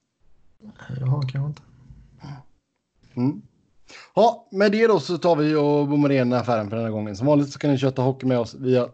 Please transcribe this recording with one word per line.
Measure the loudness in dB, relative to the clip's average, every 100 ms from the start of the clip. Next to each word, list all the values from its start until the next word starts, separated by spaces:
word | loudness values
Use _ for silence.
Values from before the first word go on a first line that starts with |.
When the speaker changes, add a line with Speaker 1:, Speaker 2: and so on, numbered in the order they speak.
| _ _ _ -20 _ _
Speaker 1:
Nej, | -20 -20 -14 -6
det |
har | -2 -2
han | -4
kanske | -6 -6
inte. | -10 -16 -20 -20 -20 -20 -20 -18 -18 -20 _ _ _ _ _ _
Speaker 2:
Mm. | -2 -2 -2 -10 _ _ _ -20 -20 -4
Ja, | 2 2 2 -4
med | 0 2
det | 4 4
då | 2
så | 0 0
tar | 2 2
vi | 2
och | 2 2 2 2
bommar | 2 2
igen | 2 2
affären | 0 0 -2 -2
för | -4
den |
här | -4
gången. | -4 -6 -2
Som | 2
vanligt | 2 0
så | -2
kan | 0
ni | 0
köta | 0 0
hockey | -2 0 0
med | 0
oss | -2
via | -6 0 0 0